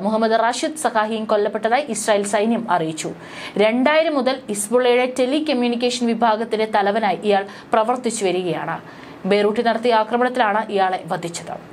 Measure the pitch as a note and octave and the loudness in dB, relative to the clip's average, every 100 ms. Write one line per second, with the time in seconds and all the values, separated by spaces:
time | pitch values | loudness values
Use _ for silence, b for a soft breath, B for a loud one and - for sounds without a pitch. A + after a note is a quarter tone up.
0 | G3 A3 A3+ A3+ A3+ B3+ D#4+ D#4 A#3 A3+ | 0 0 2 2 2 0 -4 -2 -2 0
1 | A3 A3+ A3 G#3+ G#3 G#3+ A3 B3+ D4 A3 | 0 -2 0 0 2 0 0 0 0 -4
2 | - G3+ G3+ G#3 A3 A3+ - F3 D#3+ D#3+ | 0 0 2 0 2 0 0 0 0 -4
3 | F3 - B B B G3 G#3+ A#3+ D4 D#4 | -8 -10 B B B 2 2 4 4 4
4 | E4 C#4+ B3 C4+ - D4+ - B3 B3 A#3+ | 2 2 0 -2 -4 -6 0 2 4 4
5 | B3+ B3+ B3+ D4 D#4 B3+ A#3+ A#3 B3 B3 | 2 0 0 0 0 0 0 0 -2 0
6 | A#3 A3 A#3 G#3+ A3+ G#3+ A3 G#3+ G3+ A3 | -2 2 2 0 -2 -2 0 0 2 0
7 | G#3+ E3 G#3 G3 G3+ B B A3+ A3 B3+ | 0 0 2 0 0 B B 0 2 0
8 | A#3 A3 G3 F3 F3+ D3 D3+ D#3+ - B | -2 -2 0 0 -2 -4 -4 -8 -10 B
9 | B B F#3+ G#3 G#3 G#3+ A#3 A3+ A#3+ A3 | B B 0 2 2 2 0 2 2 2
10 | A3 A#3+ B3 B3+ G#3+ G#3 G#3+ G3 F#3 F#3 | 2 2 0 2 2 0 0 0 0 0
11 | E3 F#3 E3+ - - - - | -4 -6 -6 -10 -10 -12 -14